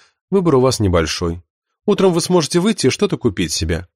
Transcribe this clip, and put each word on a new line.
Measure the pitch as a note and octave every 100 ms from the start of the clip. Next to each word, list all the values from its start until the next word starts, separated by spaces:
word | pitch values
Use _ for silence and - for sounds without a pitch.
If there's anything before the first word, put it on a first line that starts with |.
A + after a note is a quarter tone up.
| _ _ -
«выбор | G3 E3+ C3+
у |
вас | C3 A#2
небольшой. | G2+ F2 D#2 - E2+ F2 - _ _ _ -
Утром | G3 F#3+
вы | E3+
сможете | - F3+ C#3+ F3
выйти | G#3 - C3
и |
что-то | - G3+ -
купить | A#2+ G2 D#2+
себе. | - E2 E2 F2+